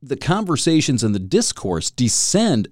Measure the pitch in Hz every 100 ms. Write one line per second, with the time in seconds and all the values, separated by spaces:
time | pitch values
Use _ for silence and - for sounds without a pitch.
0 | 127 131 - 190 202 156 - 160 147 123
1 | 113 101 95 190 226 - 98 85 - -
2 | 120 - - 190 226 123 -